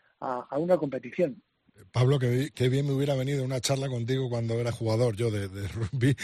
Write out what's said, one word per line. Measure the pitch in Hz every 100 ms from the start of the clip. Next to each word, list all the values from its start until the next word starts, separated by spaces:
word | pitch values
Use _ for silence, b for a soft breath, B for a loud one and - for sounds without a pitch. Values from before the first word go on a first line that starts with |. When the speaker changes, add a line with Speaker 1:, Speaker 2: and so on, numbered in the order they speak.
| b b
Speaker 1:
a, | 131 123 -
a | 135
una | 175 180
competición. | 147 127 123 - 170 120 _ _ _ _ -
Speaker 2:
Pablo, | 120 123 143
qué, | 123 123 151
qué | - 127
bien | 131 143
me |
hubiera | 135 143 135
venido | 131 143
una | 127 131
charla | - 135 135
contigo | 123 117 131 127
cuando | 117 117 113
era | 120
jugador | 113 113 110 123 101
yo | 117
de, | 104 98
de | 98 95
rugby. | 107 113 135 123 135